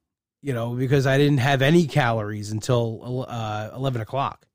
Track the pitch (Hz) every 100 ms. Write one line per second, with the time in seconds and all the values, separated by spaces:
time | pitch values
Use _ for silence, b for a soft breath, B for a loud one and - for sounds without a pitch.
0 | _ _ _ _ 139 120 117 123 127 143
1 | 135 135 147 143 131 139 135 170 156 147
2 | 120 113 104 104 104 107 - 120 117 113
3 | 120 127 - 117 110 107 107 - 135 123
4 | 107 135 135 - _